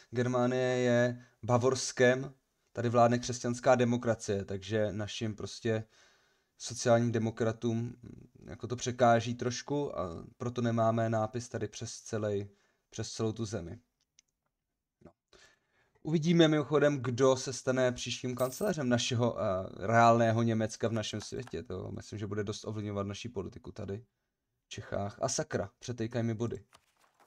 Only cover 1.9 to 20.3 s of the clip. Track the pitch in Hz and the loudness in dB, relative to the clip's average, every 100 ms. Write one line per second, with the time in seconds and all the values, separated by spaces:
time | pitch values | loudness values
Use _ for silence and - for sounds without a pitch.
1.9 | - 123 131 143 - _ _ _ - 117 | 4 6 6 -2 -14 _ _ _ -4 2
2.9 | 117 117 120 123 120 123 120 135 123 120 | 6 6 4 -2 -6 -4 0 4 4 4
3.9 | 123 120 110 - 98 95 98 92 110 104 | 2 0 -2 -2 -4 -4 -8 -2 0 0
4.9 | 101 101 - 113 101 101 - 113 110 110 | -2 -8 -6 -6 -6 -10 -6 -2 -2 -4
5.9 | _ _ _ _ _ _ _ - 113 123 | _ _ _ _ _ _ _ -12 -4 4
6.9 | 117 120 110 110 110 113 113 120 113 120 | 4 4 0 -2 0 -2 0 -2 -2 -4
7.9 | 123 120 - - - - - 110 123 127 | -10 -18 -20 -20 -20 -16 -12 -8 -6 -4
8.9 | 123 120 117 117 120 120 120 - 147 143 | 2 6 6 2 -4 -4 -6 -4 -4 -4
9.9 | - 90 82 - - 120 123 117 117 113 | -6 -6 -8 -14 -8 -6 -2 0 2 2
10.9 | 117 113 113 107 120 - 110 107 - 113 | 2 0 0 -2 -4 -8 -8 -8 -8 -12
11.9 | - - 110 104 101 101 _ _ _ _ | -12 -8 -4 -2 -2 -6 _ _ _ _
12.9 | - 110 - 110 107 104 101 85 - _ | -10 -10 -4 -4 -2 -6 -6 -8 -14 _
13.9 | _ _ _ _ _ _ _ _ _ _ | _ _ _ _ _ _ _ _ _ _
14.9 | _ 80 _ _ _ _ _ _ _ _ | _ -20 _ _ _ _ _ _ _ _
15.9 | _ 151 165 160 170 156 156 147 151 147 | _ -2 0 4 6 8 6 2 4 4
16.9 | 143 123 120 135 131 135 123 - 127 127 | 2 -2 4 4 4 -2 -6 -2 2 2
17.9 | 123 123 120 127 123 127 - 202 160 123 | 0 -8 -6 -6 -2 -4 -2 -4 -2 2
18.9 | 123 - 120 120 - 101 92 95 - 98 | 2 2 0 0 0 -2 -2 -6 -6 2
19.9 | 117 117 117 113 | 6 8 6 4